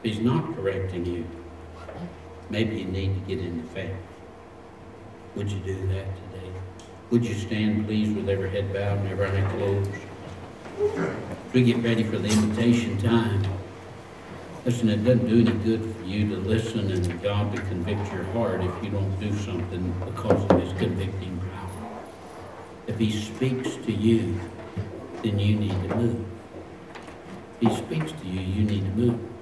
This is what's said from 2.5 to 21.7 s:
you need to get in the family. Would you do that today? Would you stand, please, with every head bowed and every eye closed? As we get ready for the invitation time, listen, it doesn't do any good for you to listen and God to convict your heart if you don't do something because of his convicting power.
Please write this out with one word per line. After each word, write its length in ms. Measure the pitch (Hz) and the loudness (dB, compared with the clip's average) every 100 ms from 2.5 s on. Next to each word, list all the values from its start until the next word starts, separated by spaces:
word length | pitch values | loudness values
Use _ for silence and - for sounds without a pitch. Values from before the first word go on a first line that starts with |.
| 104 110 98 | 0 2 0
you 80 | 92 | -2
need 280 | 95 98 95 | 0 0 -2
to 60 | - | -2
get 120 | 90 | -4
in 180 | 87 85 | -2 -4
the 60 | 80 | -6
family. 260 | 95 92 92 - - - - - - - - - - - - - - | -8 -6 -8 -10 -16 -18 -18 -18 -18 -20 -18 -18 -16 -16 -16 -12 -6
Would 160 | 101 | -4
you 80 | 98 | -2
do 160 | 92 95 95 | -4 -2 0
that 180 | 95 95 | -2 -2
today? 460 | - - - - - - - - - - | -8 -10 -12 -10 -10 -10 -14 -16 -16 2
Would 140 | 120 117 | 2 4
you 100 | 101 | -2
stand, 500 | 95 107 107 107 104 | -2 2 4 4 2
please, 280 | 107 107 101 | 2 2 2
with 140 | 92 | 2
every 200 | 98 95 | 2 2
head 220 | 98 95 | 0 0
bowed 260 | 98 101 101 | 0 2 2
and 100 | 98 | 0
every 180 | 92 98 | 0 2
eye 220 | 98 98 | 2 2
closed? 400 | 95 101 101 101 - - - - - - - - 403 | 2 2 2 0 -2 -8 -12 -12 -12 -14 -14 -12 0
As 760 | 415 440 - 117 113 - - | 2 2 -2 -2 -6 -8 2
we 100 | 127 | 6
get 200 | 120 117 | 6 6
ready 200 | 117 113 | 4 2
for 140 | 104 104 | 2 0
the 120 | 98 | 4
invitation 680 | 107 107 107 120 117 - 101 | 4 4 4 6 6 4 0
time, 460 | 113 113 107 101 98 95 - - - - - - - - - - 127 | 4 4 4 2 0 -2 -8 -14 -14 -16 -16 -16 -14 -14 -12 -6 0
listen, 240 | 120 113 | 2 4
it 140 | 104 | 4
doesn't 240 | 110 123 113 | 6 6 8
do 140 | 113 | 8
any 100 | 117 101 | 8 6
good 320 | 110 110 - - | 2 2 0 -6
for 80 | |
you 240 | 90 101 104 | -4 0 2
to 80 | 95 | 2
listen 520 | 95 110 - 113 98 | 2 2 2 0 0
and 300 | 92 87 87 | 0 0 0
God 340 | 101 101 101 95 | 0 2 0 -2
to 60 | |
convict 480 | 92 92 92 104 101 | -4 -2 -2 -2 -2
your 120 | 92 92 | -4 -2
heart 380 | 117 110 92 | 0 0 0
if 200 | 92 - | -2 -2
you 60 | 104 | -2
don't 300 | 101 95 92 | 0 0 0
do 120 | 104 104 | 0 -2
something 560 | - 90 90 92 90 87 - | -2 -4 -4 -2 -2 -2 -4
because 380 | - 104 98 - | -4 2 2 6
of 120 | - | 6
his 120 | - - | 6 0
convicting 580 | 110 95 95 - - - | 0 0 -2 -4 -6 -4
power. 640 | - - - | -6 -6 -8